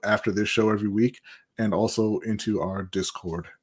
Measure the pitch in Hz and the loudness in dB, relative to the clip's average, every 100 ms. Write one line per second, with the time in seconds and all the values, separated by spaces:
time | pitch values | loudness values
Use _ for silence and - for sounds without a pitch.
0 | 101 107 - 98 104 - 107 107 104 101 | 0 0 2 0 0 2 2 2 0 2
1 | 123 - - - _ - 110 92 110 - | 2 0 -18 -20 _ -4 0 2 2 2
2 | 107 101 110 104 - 101 92 95 92 95 | 0 0 -2 -4 -2 -2 -2 -4 -6 -4
3 | 90 - 87 82 80 - | -4 -6 -8 -8 -8 -16